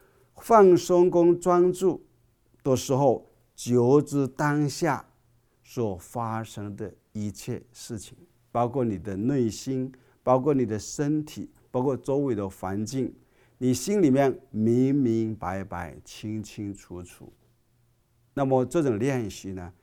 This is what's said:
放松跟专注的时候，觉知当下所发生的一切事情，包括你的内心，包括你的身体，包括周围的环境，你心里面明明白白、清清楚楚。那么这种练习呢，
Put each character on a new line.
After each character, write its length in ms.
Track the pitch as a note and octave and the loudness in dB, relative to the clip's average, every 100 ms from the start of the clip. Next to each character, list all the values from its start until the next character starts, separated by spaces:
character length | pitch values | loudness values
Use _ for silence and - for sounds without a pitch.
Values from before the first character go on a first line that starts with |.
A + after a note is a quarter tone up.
| _ _ _ - | _ _ _ -20
放 400 | - A3+ G3 E3+ | 4 8 8 8
松 340 | - F3+ F3+ | 4 4 6
跟 300 | F3 E3+ F3 | 6 4 4
专 320 | F3+ F3 F3+ | 2 4 4
注 340 | F3+ F#3 D3+ - _ _ _ _ _ | 2 0 -2 -8 _ _ _ _ _
的 140 | C#3+ B2+ | 0 0
时 160 | - | 2
候， 360 | C3 C#3 A2+ - _ _ - | 2 2 2 -4 _ _ -14
觉 440 | A#2 B2 A#2+ C#3+ | 0 2 6 4
知 260 | D3 C#3+ C3 | 4 -2 -4
当 400 | - D3+ D3 D3 | -2 -2 0 -2
下 360 | - E3 B2+ - _ _ _ _ _ | -2 -2 -2 -8 _ _ _ _ _
所 320 | _ - A2 F2+ | _ -6 -6 -6
发 480 | - B2 A2+ A2+ | -10 -8 -6 -8
生 320 | A2 - G#2 G2 | -10 -12 -12 -10
的 180 | G#2 - _ | -14 -14 _
一 220 | G#2+ G#2 | -10 -10
切 280 | G2 - A#2 - | -10 -10 -12 -12
事 260 | - - A2+ | -20 -14 -14
情， 180 | - - _ _ _ | -14 -20 _ _ _
包 160 | A#2+ B2 | -2 0
括 160 | C3 | 0
你 120 | A#2+ F#2+ | -2 -4
的 200 | D#2+ F#2+ | -6 -4
内 340 | A#2 C#3 A#2 | -2 0 0
心， 420 | F#2+ - C3 B2+ - _ _ | -4 -6 -6 -6 -12 _ _
包 160 | - C3 | 0 2
括 160 | C3+ | 2
你 100 | C3+ | 0
的 140 | A2+ G#2+ | 0 -4
身 460 | - - D3 D#3 | -8 -6 -2 -2
体， 260 | D3+ - E2+ _ _ | -4 -12 -14 _ _
包 100 | B2+ | -4
括 140 | C3 B2 | -2 -4
周 220 | C3 C3+ | -2 -2
围 140 | C#3+ | 0
的 160 | G#2 G2 | -2 -4
环 380 | - F#2 G2+ A2 | -8 -8 -6 -6
境， 260 | C3+ B2+ - _ _ _ _ | -6 -6 -8 _ _ _ _
你 160 | B2+ | -2
心 260 | B2 - G#3 | -2 0 2
里 80 | D#3+ | 4
面 320 | C3 C3+ - - | 4 2 0 -8
明 440 | G#2+ A2 A#2+ C3 | -2 2 2 2
明 400 | C#3+ B2 A2+ A2 | 2 0 0 -2
白 300 | G#2 E2+ F#2+ | -6 -6 -8
白、 320 | F#2+ F2 E2+ B1+ | -8 -10 -12 -14
清 360 | - - G#2+ A2 | -20 -14 -10 -10
清 320 | G#2 - G2+ | -10 -12 -12
楚 300 | G2 - F2+ | -12 -14 -16
楚。 300 | F2 - - _ _ _ _ _ _ _ _ _ _ | -16 -20 -20 _ _ _ _ _ _ _ _ _ _
那 100 | - | -4
么 200 | C3+ C3 | 0 2
这 200 | B2+ F3 | 2 0
种 160 | C#3+ G#2 | 0 0
练 280 | C3 B2+ G#2+ | -2 -2 -6
习 220 | - G2 | -10 -12
呢， 220 | F#2 F2 - | -12 -12 -18